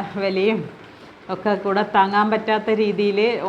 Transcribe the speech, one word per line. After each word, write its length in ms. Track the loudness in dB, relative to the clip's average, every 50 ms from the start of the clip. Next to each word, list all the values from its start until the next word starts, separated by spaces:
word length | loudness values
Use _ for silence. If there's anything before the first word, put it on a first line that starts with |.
| -2 -6 -6 -4 -2
വിലയും 360 | -2 0 2 2 2 0 0 -4 -8 -12 -18 -20 -20 -20 -20 -20 -20 -20 -20 -12 -10 -10
ഒക്കെ 180 | -4 -2 -2 -2 0 0
കൂടെ 200 | 0 0 0 0 2 2
താങ്ങാൻ 320 | 2 2 4 4 2 2 2 0
പറ്റാത്ത 420 | -2 0 0 -2 -2 0 0 0 2
രീതിയിൽ 380 | 2 0 0 0 0 0 2 2 2 2 0 0 -2